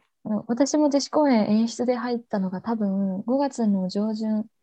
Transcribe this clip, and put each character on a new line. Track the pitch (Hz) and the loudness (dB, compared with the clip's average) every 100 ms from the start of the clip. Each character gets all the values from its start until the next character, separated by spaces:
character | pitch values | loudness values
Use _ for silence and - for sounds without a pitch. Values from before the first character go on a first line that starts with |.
| _ _ | _ _
あ | - | -4
の、 | 208 - | -4 -2
私 | 240 277 302 | 0 2 4
も | 302 | 4
自 | 277 | 2
主 | - | 0
公 | 302 294 | 2 4
演 | 233 202 | 4 4
演 | 214 233 | 2 2
出 | - 247 | -2 -2
で | 247 | -2
入 | 247 240 | -2 -4
っ | |
た | - 208 | -4 -4
の | 185 | -2
が | 185 | -4
多 | 226 | -4
分 | 233 202 190 196 190 220 | -2 -2 0 -2 -4 -2
五 | 262 | 0
月 | 285 269 220 | 0 0 0
の | 196 185 | 2 0
上 | 202 214 | -2 -2
旬、 | 220 220 214 214 _ | -2 -2 -2 -4 _